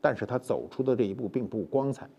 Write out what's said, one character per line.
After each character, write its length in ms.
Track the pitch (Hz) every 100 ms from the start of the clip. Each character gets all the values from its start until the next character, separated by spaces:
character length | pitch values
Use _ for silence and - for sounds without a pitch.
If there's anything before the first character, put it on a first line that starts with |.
但 120 | 151
是 120 | 117 104
他 120 | 123
走 280 | - 82 -
出 120 | -
的 120 | 131
这 100 | 123
一 100 | 107
步 120 | 98 110
并 200 | 131 107
不 160 | 113
光 280 | 87 135 135
彩。 160 | 131 -